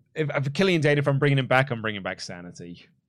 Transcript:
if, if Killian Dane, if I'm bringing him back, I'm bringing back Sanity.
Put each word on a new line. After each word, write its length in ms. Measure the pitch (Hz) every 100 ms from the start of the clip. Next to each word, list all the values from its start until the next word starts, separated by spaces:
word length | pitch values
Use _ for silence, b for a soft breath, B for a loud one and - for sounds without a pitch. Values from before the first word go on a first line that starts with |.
| _ -
if, 140 | 147 147
if 180 | 139
Killian 280 | 143 190 170
Dane, 160 | 147 147
if 100 | 143
I'm 100 | 139
bringing 200 | 147 139
him 100 | 127
back, 240 | 127 131
I'm 100 | 117
bringing 220 | 107 104
back 160 | 92 92
Sanity. 680 | - 90 87 85 87 87 - _